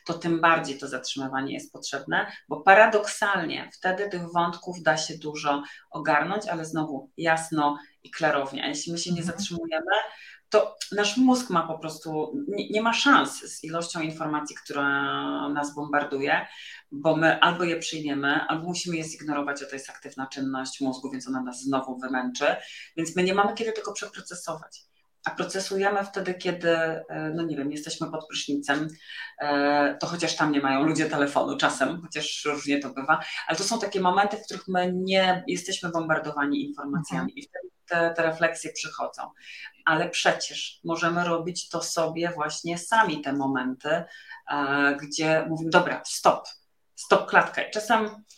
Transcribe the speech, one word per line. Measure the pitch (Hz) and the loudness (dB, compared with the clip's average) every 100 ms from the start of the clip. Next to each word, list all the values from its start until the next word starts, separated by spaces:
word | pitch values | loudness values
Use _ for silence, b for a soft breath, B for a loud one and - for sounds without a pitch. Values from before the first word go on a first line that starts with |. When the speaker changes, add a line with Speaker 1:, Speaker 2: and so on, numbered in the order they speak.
| - | -8
Speaker 1:
to | |
tym | 165 170 165 | -4 0 4
bardziej | 165 165 143 135 | 6 4 2 -6
to | 135 | -6
zatrzymywanie | 127 - 139 131 135 139 | -8 -6 -6 -4 -4 -4
jest | - - | -6 -10
potrzebne, | - - 170 - 175 208 B - | -12 -8 -8 -2 -2 -2 B -8
bo | 151 | 0
paradoksalnie | - 196 220 214 214 - 208 190 160 135 - | 8 10 10 6 0 -2 0 0 -2 -6 -8
wtedy | - 185 185 202 | -4 -2 -2 -2
tych | 175 170 | -4 -2
wątków | 170 170 - - 180 | 0 0 -2 -8 0
da | 160 156 | 2 2
się | - 160 | 0 -6
dużo | 151 151 151 143 143 B B | -8 -4 0 0 -2 B B
ogarnąć, | 160 156 147 160 208 214 | -6 0 2 2 -2 -4
ale | 165 | -6
znowu | 160 160 156 139 - - | -4 -4 -4 -6 -10 -2
jasno | 165 160 - 156 147 143 B _ | 2 2 2 2 2 0 B _
i | - | -18
klarownie. | - 156 143 135 135 | 0 2 2 0 -4
A | 139 | -4
jeśli | 147 170 | -4 -4
my | 170 | -4
się | 180 | -2
nie | 170 | -2
Speaker 2:
Mhm. | 175 - | -2 -4
Speaker 1:
zatrzymujemy, | 196 170 165 160 170 415 - B B B _ | -6 -6 -4 -4 0 0 0 B B B _
to | - - - - | 4 4 -2 -6
nasz | 196 208 254 | 0 0 6
mózg | 254 247 - | 6 6 4
ma | 175 160 | 0 2
po | 160 | -4
prostu, | 160 156 160 156 151 143 - | -8 -10 -6 -4 -2 -4 -4
nie, | 202 208 | -4 -2
nie | 214 | 0
ma | 226 | 2
szans | 226 285 226 135 - | 2 6 6 4 -4
z | - - | -12 -12
ilością | 156 165 170 175 | -6 -4 -4 -4
informacji, | 160 156 160 151 147 - | -4 -4 -4 -4 -6 -12
która | - 143 143 143 139 139 143 143 143 | -8 -2 0 0 0 -2 -2 -4 -2
nas | 147 147 | -2 -2
bombarduje, | 147 147 143 143 139 139 165 175 B B B - | -4 -2 -2 0 -2 2 0 0 B B B -14
bo | 143 151 156 | -2 2 4
my | 160 - | 6 6
albo | 170 175 | 4 4
je | 175 165 | 0 0
przyjmiemy, | - 160 151 139 139 147 - | -4 -6 -4 -2 2 2 0
albo | 160 175 | -2 -2
musimy | 180 175 165 | -4 -2 -4
je | |
zignorować, | 160 - 151 147 143 143 | -4 -8 -4 -2 -2 -4
a | 139 | -8
to | |
jest | 135 135 | -10 -12
aktywna | - 135 135 135 | -16 -16 -10 -8
czynność | 143 135 131 131 - | -4 -4 -4 -6 -4
mózgu, | 135 127 131 | -4 -4 -8
więc | 131 123 | -10 -6
ona | 131 | -6
nas | 123 123 | -6 -6
znowu | 131 135 131 127 | -2 -2 -2 -8
wymęczy, | 127 131 127 123 - 180 B B B - | -4 -2 -2 0 2 0 B B B -6
więc | 160 180 | -4 2
my | |
nie | 180 | 2
mamy | 196 208 | 4 2
kiedy | 220 226 | 2 -2
tego | 214 202 | -2 -6
przeprocesować. | - 208 - - 175 - 156 - - _ _ _ _ | -8 -10 -12 -14 -12 -8 -10 -12 -20 _ _ _ _
A | - | -8
procesujemy | - 175 190 190 196 196 202 | -6 -6 -4 -4 0 2 0
wtedy, | 196 196 185 | -2 -4 -4
kiedy, | 180 185 175 170 | -2 -2 0 2
e, | 165 165 160 - 156 156 | 2 2 -2 -6 -6 -4
no | 160 | -2
nie | 170 139 | -2 -2
wiem, | 139 | -2
jesteśmy | 151 160 - 151 | -4 -8 -6 -4
pod | 160 - | -6 -6
prysznicem, | - - 143 143 143 156 156 B B B - | -8 -2 -2 0 0 0 -6 B B B -6
e, | 147 143 143 147 143 - | 0 2 4 4 4 2
to | 160 | -4
chociaż | 170 160 - | -2 -2 2
tam | 151 | 2
nie | 143 | 4
mają | 139 135 | 4 4
ludzie | 156 156 156 | 4 2 0
telefonu | 151 143 135 131 139 | 2 2 2 0 2
czasem, | 147 - 143 170 | 0 2 0 -2
chociaż | 170 151 151 - | -6 -6 -6 -4
różnie | 151 143 143 143 | -4 -4 0 -2
to | 139 | -2
bywa, | 131 135 165 B B - | -6 2 2 B B -4
ale | 160 | -2
to | |
są | - 233 | 0 0
takie | 196 196 | 0 2
momenty, | 185 190 202 208 | 2 4 2 0
w | |
których | - 190 - | -8 -12 -2
my | 185 180 | 0 2
nie | 180 190 190 185 180 - | 0 2 4 4 2 0
jesteśmy | 175 190 185 175 | -4 -4 -4 -2
bombardowani | 165 160 156 147 147 143 143 | -2 0 0 0 -2 0 0
informacjami | 139 - 143 147 147 170 180 | -2 -6 -4 -4 -2 -4 -4
Speaker 2:
Mhm. | - | -6
Speaker 1:
i | |
wtedy | - 539 381 - _ | -12 -14 -14 -18 _
te, | 170 165 170 | 2 2 2
te | |
refleksje | 160 160 165 165 151 | 0 2 0 0 -8
przychodzą. | - - - 131 - - B B B B B | -8 -8 -6 -8 -6 -14 B B B B B
Ale | - 160 170 | 2 2 2
przecież | - 190 160 - 147 - - | 2 2 2 -2 -6 -10 -10
możemy | 165 165 170 175 | -6 0 2 2
robić | 175 170 165 175 - | 0 0 -2 -8 -6
to | 170 | -6
sobie | 165 - 160 165 170 | -2 0 0 0 -2
właśnie | 151 151 - 165 175 | 0 -4 -4 -6 -6
sami, | - 226 208 151 | 2 4 4 2
te | 139 | -2
momenty, | 143 135 135 127 131 147 165 175 B B B - | 0 0 0 -2 -4 -2 -2 -2 B B B -6
e, | 143 139 143 143 143 | -2 0 4 4 2
gdzie | 147 - 156 160 160 | -4 -2 2 2 2
mówimy, | 160 160 | -2 4
„Dobra, | 175 175 131 | 6 6 -2
stop, | - - 185 - - - _ _ _ - | -6 4 4 4 -2 -20 _ _ _ -18
stop, | - 190 - | 4 4 6
klatka”. | 185 170 - | 6 6 -2
I | - | -4
czasem | 214 - 226 214 - - | -4 0 2 0 -6 -20